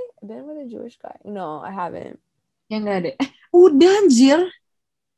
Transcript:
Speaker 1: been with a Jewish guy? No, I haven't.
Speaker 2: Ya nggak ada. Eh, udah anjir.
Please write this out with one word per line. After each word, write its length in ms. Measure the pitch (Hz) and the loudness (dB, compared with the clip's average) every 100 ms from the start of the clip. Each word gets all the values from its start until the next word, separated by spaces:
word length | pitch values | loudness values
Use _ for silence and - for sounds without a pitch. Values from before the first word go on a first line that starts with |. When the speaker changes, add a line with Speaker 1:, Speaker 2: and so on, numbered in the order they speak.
| 480 _ | -14 _
Speaker 1:
been 240 | 208 233 285 | -20 -18 -16
with 140 | 302 | -16
a 60 | 254 | -16
Jewish 280 | 220 240 _ | -16 -18 _
guy? 160 | - - 202 | -20 -20 -16
No, 340 | 202 165 151 - | -12 -12 -12 -14
I 60 | |
haven't. 460 | 196 175 - - - _ _ _ _ - | -10 -10 -12 -16 -20 _ _ _ _ -12
Speaker 2:
Ya 80 | 214 | -8
nggak 180 | 208 190 | -6 -6
ada. 80 | 170 - | -6 -10
Eh, 100 | 269 _ _ | -20 _ _
udah 400 | 349 359 269 359 403 381 | 4 6 6 4 4 4
anjir. 340 | 233 269 311 370 - _ _ _ _ _ | 4 4 4 0 -8 _ _ _ _ _